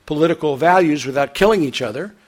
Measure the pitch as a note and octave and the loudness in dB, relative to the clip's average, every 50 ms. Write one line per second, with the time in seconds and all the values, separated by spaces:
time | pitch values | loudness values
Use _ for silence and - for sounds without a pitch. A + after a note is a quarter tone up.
0 | - - D#3 D3+ D#3+ F3 E3 - D#3 D3+ C#3 B2 D3+ F3 F3+ F#3+ F3+ D#3 D3 D3 | -10 -6 -2 0 0 0 0 0 -2 -4 -2 0 2 4 4 4 4 2 0 -2
1 | A#2+ C3+ B2+ C#3 C#3+ C3 - - F#3+ G#3+ A3+ G3 D3+ B2+ - - B2+ A2 G#2+ C3+ | -2 -4 -2 -2 -2 -2 0 0 2 2 2 2 0 -2 -4 -6 -6 -6 -6 -8
2 | F3+ G#3 - _ _ | -10 -12 -14 _ _